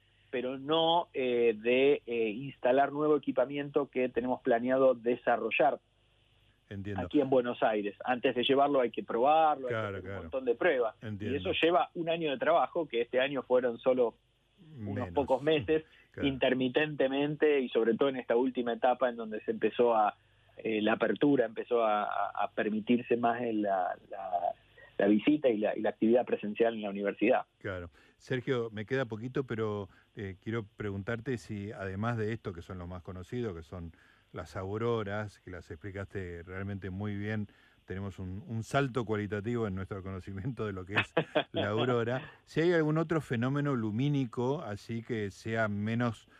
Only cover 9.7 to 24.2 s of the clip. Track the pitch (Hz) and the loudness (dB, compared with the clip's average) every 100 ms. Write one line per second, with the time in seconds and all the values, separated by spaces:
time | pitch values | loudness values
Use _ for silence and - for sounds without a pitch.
9.7 | 113 107 98 90 98 82 135 131 117 - | -4 -4 -6 -8 -10 -8 -2 0 2 2
10.7 | 135 113 - 113 101 107 139 185 - 160 | 2 0 -4 -8 -6 -4 -4 -2 0 2
11.7 | 175 147 175 165 170 156 131 151 165 127 | 4 0 -2 -4 -2 -2 0 2 2 2
12.7 | 180 151 117 120 127 135 139 - 127 123 | -2 -2 -2 0 0 0 -2 2 2 2
13.7 | 117 131 127 117 - _ _ _ _ 160 | 0 2 4 2 0 _ _ _ _ -20
14.7 | 151 104 104 90 87 127 131 143 156 123 | -10 -8 -6 -4 -2 0 0 2 2 2
15.7 | 156 - - _ - 139 135 131 127 127 | 0 -2 -16 _ -4 -2 2 2 2 2
16.7 | 135 151 147 135 139 147 151 151 143 123 | 2 0 2 0 2 -2 2 4 4 2
17.7 | 117 117 113 139 131 - 117 131 127 120 | 2 2 4 2 0 0 2 2 0 -2
18.7 | 113 127 123 127 117 110 107 - 110 110 | 0 2 2 0 -2 -8 -6 -6 0 0
19.7 | - 120 113 104 - _ _ _ - 113 | 4 4 4 2 0 _ _ _ -8 -2
20.7 | 107 107 110 110 104 147 139 113 113 107 | 0 2 2 2 2 4 4 2 -4 0
21.7 | 120 113 104 104 - 101 - 104 - 107 | 2 4 2 0 -2 -4 -2 -4 -2 -2
22.7 | 107 104 120 120 120 120 117 120 107 101 | 0 2 2 2 0 2 0 0 0 0
23.7 | 95 90 - - 98 | 0 0 -6 -10 -12